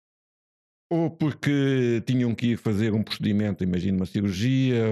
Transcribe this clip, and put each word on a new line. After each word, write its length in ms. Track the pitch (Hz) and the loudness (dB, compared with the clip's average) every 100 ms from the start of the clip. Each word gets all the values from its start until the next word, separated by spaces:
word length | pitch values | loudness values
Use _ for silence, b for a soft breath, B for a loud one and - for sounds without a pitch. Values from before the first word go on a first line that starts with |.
| _ _ _ _ _ _ _ _ - | _ _ _ _ _ _ _ _ -4
ou 160 | 165 165 | -2 -2
porque 920 | 160 151 - 147 143 139 131 123 113 | -2 -2 -2 0 2 2 2 2 0
tinham 300 | - 127 120 | 0 0 0
que 140 | 110 120 | 0 0
ir 80 | 113 | 0
fazer 360 | 117 101 113 | 0 0 0
um 100 | 107 | 0
procedimento, 600 | 101 - 104 101 104 92 | -2 -4 0 0 0 -2
imagina 360 | 92 90 95 92 | -2 -2 0 -2
uma 80 | 92 | -2
cirurgia, 840 | 107 101 90 123 131 131 120 110 | -2 -2 0 0 2 2 2 0